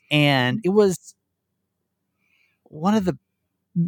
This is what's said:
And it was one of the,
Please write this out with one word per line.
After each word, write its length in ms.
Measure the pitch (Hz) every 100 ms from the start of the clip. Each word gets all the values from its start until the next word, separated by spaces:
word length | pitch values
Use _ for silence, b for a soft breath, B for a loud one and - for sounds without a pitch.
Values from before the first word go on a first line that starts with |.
| -
And 500 | 151 147 135 123 110
it 60 | 175
was 440 | 208 202 170 - _ _ _ _ _ _ _ _ _ _ _ _ _ _ _
one 300 | _ 151 175
of 100 | 214
the, 120 | 185 139 _ _ _ _ _ 175